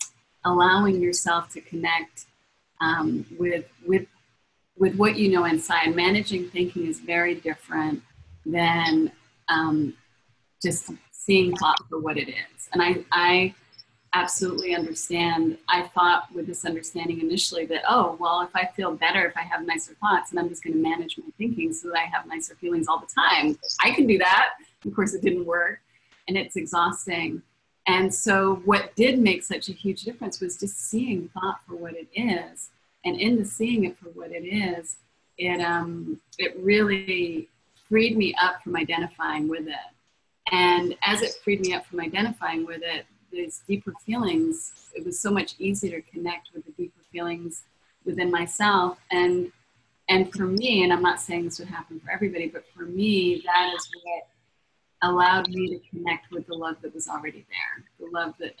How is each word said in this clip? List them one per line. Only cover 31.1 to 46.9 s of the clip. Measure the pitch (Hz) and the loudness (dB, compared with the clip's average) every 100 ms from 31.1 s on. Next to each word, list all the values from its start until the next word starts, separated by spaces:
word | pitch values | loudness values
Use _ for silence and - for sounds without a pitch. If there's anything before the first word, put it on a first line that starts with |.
| 190 170 | -4 -6
thought | 185 185 - - | -6 -6 -6 -10
for | 170 | -12
what | 170 | -12
it | 165 160 | -12 -10
is | 202 240 175 165 - - _ _ _ 180 | -4 0 0 -4 -14 -18 _ _ _ -6
and | - | 0
in | 208 240 | 2 2
the | 202 | 0
seeing | - 226 233 | -2 0 2
it | 185 - | 0 -2
for | 175 | -18
what | 170 170 | -16 -12
it | 175 170 | -10 -4
is, | 208 190 170 160 - _ _ _ - | -2 -2 -4 -8 -16 _ _ _ -6
it, | 180 175 | -2 0
um, | 170 170 170 170 165 151 _ - | 0 0 -2 -6 -8 -10 _ -6
it | 180 185 | -4 0
really | 185 208 208 196 190 185 175 165 - _ _ _ _ | 4 6 4 0 -2 -2 -2 -4 -10 _ _ _ _
freed | 220 220 220 | 4 4 4
me | 185 - | 0 2
up | 180 180 | 2 2
from | - 170 | -6 -4
identifying | 156 165 175 - 160 156 151 | -2 -2 -4 -4 -4 -2 -4
with | 160 156 | -4 -6
it. | 143 - _ _ _ _ _ - | -10 -12 _ _ _ _ _ -2
And | 180 180 175 175 - | 4 4 4 2 -2
as | 202 208 | 0 0
it | 226 - | -2 -4
freed | - 196 | -2 0
me | 185 | 0
up | 180 - | -2 -4
from | 175 | -8
identifying | 165 180 226 233 170 165 165 | -4 -2 -2 -4 -6 -4 -6
with | 165 | -8
it, | 170 160 - _ _ | -8 -8 -10 _ _
these | 180 170 - - | -10 -10 -10 -6
deeper | 202 202 175 - | -6 -4 -14 -6
feelings, | 233 214 165 - - - - - | -2 0 2 0 -2 -8 -16 -16
it | - | -10
was | 170 175 | -8 -6
so | 202 | 0
much | 202 170 - | 0 -2 -6
easier | 196 196 196 165 | -4 -2 -4 -6
to | - | -12
connect | 170 175 175 - | -8 -8 -8 -12
with | 160 156 | -18 -18
the | |
deeper | - 175 | -12 -12